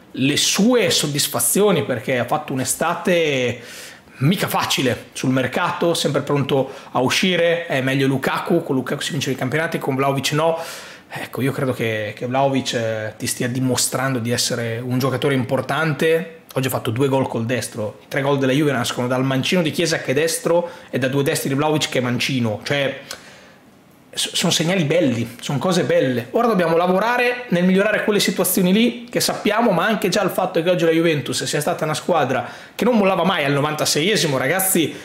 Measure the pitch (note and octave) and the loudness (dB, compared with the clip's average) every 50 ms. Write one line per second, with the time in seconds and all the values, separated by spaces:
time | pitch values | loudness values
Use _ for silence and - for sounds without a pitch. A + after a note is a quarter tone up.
0 | - - - - B2+ C#3 C#3+ - - - - - G3 A#3+ B3+ A#3 G3 C#3+ - - | -20 -10 -4 -2 0 0 2 0 0 0 2 2 4 4 4 4 2 2 0 0
1 | - D3+ C#3+ C#3+ - - - A#2 - - - F#3 G#3 G#3 F#3+ D3 A#2+ - B2+ A2+ | -2 -2 -2 -2 -2 -2 -2 -2 -2 0 2 2 4 4 2 2 0 -2 -4 -4
2 | - - C3 B2 A#2 - D#3 D3+ - - C#3+ C3 B2+ - - - D#3+ E3 E3+ - | -4 -2 -2 -2 -2 -2 -2 -4 -4 -4 -4 -4 -2 -4 -2 -2 -2 -2 -2 -2
3 | - G3 F3 E3+ E3 D3+ C#3 C3 B2 A#2+ G#2+ A#2+ - - - - - - - - | 0 0 2 2 2 2 0 0 0 -2 -2 -4 -10 -16 -16 -16 -16 -18 -20 -20
4 | - - - - C3 D3+ G#3 - D#3 - - F#3 - - - - C#3 B2 G#2+ - | -20 -18 -6 0 0 2 2 0 0 -2 -2 -2 -2 0 0 0 0 0 0 -2
5 | - - - - - C3 B2+ C3 B2+ A#2+ - F#3+ F3+ D#3+ - - F3+ E3+ E3 - | -6 -14 -10 -4 -2 0 2 2 0 0 0 0 0 0 0 0 2 2 2 2
6 | - D#3+ C#3+ F#3+ - - D3 C#3+ C3+ C#3 D3 C3+ B2+ - - - - - - C3 | 0 0 0 0 0 0 0 0 0 2 2 0 0 -2 -6 -14 -12 -4 -2 0
7 | C3 C3 - - - F#3 F3+ E3+ E3+ E3+ E3 E3+ E3+ - D3 C3+ B2+ C3+ C3+ C#3 | 0 2 2 2 2 2 2 2 2 2 2 0 -2 -2 -2 0 0 0 2 2
8 | C3+ C3+ C#3 C3 - F#3+ E3 F3 - - E3+ E3+ E3 - C#3+ C3 A#2 - D3+ D3 | 2 2 2 0 0 -2 -2 -2 0 0 0 0 0 0 -2 -2 -2 -2 -4 -6
9 | - - E3 C#3 - C#3 B2+ - C#3 B2+ D3 D#3 E3 D#3+ - D#3+ - C#3+ C3 C3 | -4 -4 -4 -4 -2 -4 -2 -2 -2 -2 0 -2 -2 -2 -4 -4 -2 -2 0 0
10 | C3+ C#3 C#3 C#3 C3 - D3 D3 D#3+ E3 E3 - - - - - - - - - | 0 0 0 0 -2 -2 0 2 2 2 0 0 -4 -10 -12 -14 -16 -18 -20 -20
11 | - - - - - - - - B2+ C3+ - - C#3+ C3 B2 B2 A#2+ A2+ A2 G#2+ | -18 -14 -12 -12 -12 -8 -4 -2 -2 -2 -2 -2 -2 -2 -2 -2 -2 -2 -2 -2
12 | G#2+ G#2 G#2+ - B2 A#2+ B2+ C3 C#3 C#3 C3+ C3 B2+ - - A#2+ A2+ A2 A2 A2 | -4 -6 -8 -8 -6 -2 0 2 2 2 2 0 0 -2 -2 -2 -2 -2 -2 -4
13 | G#2+ G#2+ - - B2 A2+ - - C#3 A#2+ B2 C3 C3 B2+ A#2+ A#2 - - - C3 | -6 -8 -8 -6 -6 -6 -4 -2 -4 -2 -2 0 0 0 0 0 -2 -2 -2 -2
14 | B2+ C3+ C3 A#2+ A2+ A#2+ A#2+ A#2 - - B2+ A#2+ A#2 A#2 A2+ A2+ B2+ B2 B2 B2+ | -2 -2 -2 -2 -2 -2 0 0 0 -2 -2 -4 -4 -4 -6 -6 -4 -2 -2 0
15 | C3+ C3 B2 A#2+ D#3 C#3+ C3+ C3 A2+ - C3+ B2 - - C#3+ D3 D#3+ D#3+ D3 - | 0 0 0 0 0 2 2 0 0 0 0 -2 0 0 -2 0 0 0 0 2
16 | E3 D#3+ D#3+ E3 F3+ - - - - - - C#3 C3 B2 C#3+ A#2+ - B2 A2 B2 | 2 2 2 2 0 -4 -12 -18 -16 -8 -4 -2 -2 -2 -2 -2 -2 -2 0 0
17 | C#3+ C3+ C3 C3+ C3 - - A#2+ A2+ A#2 C3 A2+ - - - A#2 G#2+ G#2 - - | 2 2 2 2 0 0 -2 -4 -2 -2 -2 -2 -4 -4 -6 -6 -6 -6 -8 -12
18 | - - - D3 C3+ C#3 C#3+ C3+ C3+ C3 C3 D3 D#3+ D3 C3+ A#2+ A#2+ - - - | -10 -6 -4 -2 0 0 2 2 2 2 2 2 2 2 2 0 -2 -2 -2 -2
19 | B2 B2 C3 B2+ C3 C3+ C3+ C3 B2 - F#3+ F3+ E3 D3+ - - E3+ D#3+ D#3+ - | -2 0 0 0 0 0 0 0 0 2 2 2 2 0 0 0 0 0 0 -2
20 | - - C3 C#3+ D#3+ D#3+ - - - E3+ E3+ F3 F3 - - - - - - C3 | -2 0 0 2 0 0 0 -2 0 2 2 2 2 0 -6 -14 -10 -6 -4 -2
21 | C3 B2+ C3+ C#3 C3+ D#3 D3+ C#3+ - D3 C3+ C3+ D3+ D#3 D3+ D3+ - - - C3+ | 0 0 0 0 0 0 0 -2 -2 -2 0 0 2 2 2 0 0 -2 -2 -2
22 | B2 B2 A#2+ A#2 - - C#3 B2+ A#2 A2 G#2 G2+ - - D3 C#3+ C#3 C3+ C3+ - | 0 0 0 0 -2 -2 0 0 0 0 -2 -4 -4 -2 -2 0 0 -2 -4 -8
23 | - - - - - - - - - - - - - - - - - - - - | -12 -16 -16 -16 -18 -20 -20 -20 -20 -20 -20 -20 -20 -20 -20 -20 -20 -20 -20 -20
24 | - - - - - - - - - E3+ D3+ - D#3+ E3 F#3+ F#3+ D#3 C#3 D#3+ F3 | -20 -12 -8 -6 -6 -4 -2 -2 0 0 0 0 0 0 0 0 2 2 2 2
25 | E3+ C3 A#2 A2+ A#2 - - - - - C#3+ B2 - F#3 F3 F3 C#3+ B2+ E3+ F3 | 2 2 2 0 -2 -6 -8 -10 -6 -4 -2 0 0 2 2 2 2 2 2 2
26 | D3 C3 B2 A#2 A2+ - - A3+ A#3+ A#3 G#3+ F3+ E3+ D#3+ E3 E3 F3+ F#3 F#3 F#3 | 2 2 0 -2 -2 -2 0 2 2 2 2 2 2 4 4 4 4 4 2 2
27 | G#3+ A#3 A#3+ B3 B3 B3 B3 - - - F#3 F3 F3+ F#3 F#3 F#3+ G3+ G#3+ G#3 F#3 | 2 2 2 2 2 0 0 -2 -2 -2 0 2 4 4 4 4 4 2 2 0
28 | - A3 G#3 G3 - A3 F#3 - F3+ - - G#3 F3+ F3+ F#3 A3 A#3 A#3+ A#3 - | 2 2 2 2 2 2 2 0 0 0 2 2 2 4 4 4 4 2 0 -4
29 | - - - E3 - - E3 - - G#3 G#3 A3 A#3 A#3 F3+ E3 F3+ A3 G#3+ - | -8 -6 -4 -2 -2 -2 -2 -2 0 0 2 2 2 2 2 2 2 0 0 0
30 | - F#3 E3+ G#3+ G3 F#3 - - F#3 F3+ - E3 D#3+ F3+ F3+ E3 E3+ E3 D#3+ E3 | 0 0 0 0 0 0 0 0 -2 0 0 0 2 2 2 2 4 2 4 4
31 | E3 E3+ D#3 C#3+ C3+ - B2+ - C#3 B2 - D3 C#3+ F#3 E3+ - D#3 D#3 D3+ - | 4 2 2 0 -2 -4 -4 -4 -4 -2 -2 -2 -2 -2 -2 -2 -2 -2 -2 -2
32 | - - F3+ D#3 C#3 B2+ C3 A#2+ - - - - - - - - G3 A#3 B3 G#3+ | 0 0 2 2 2 0 0 -2 -4 -6 -10 -16 -18 -12 -4 0 2 2 4 4
33 | G3 F#3+ F#3+ F3 E3 F#3 F#3+ E3+ C#3+ C#3 C#3+ C#3+ C#3 D3+ D3+ D3 C#3 - - D3 | 4 4 2 2 2 2 0 0 0 0 2 2 0 0 0 -2 -2 0 0 0
34 | D#3 G3+ G#3+ F3 D#3+ D#3 C3+ B2+ C3 C3+ E3+ F#3+ F#3 - - F3+ D3+ - - - | 2 2 2 2 0 0 0 0 0 0 0 0 0 0 2 2 0 0 -2 -8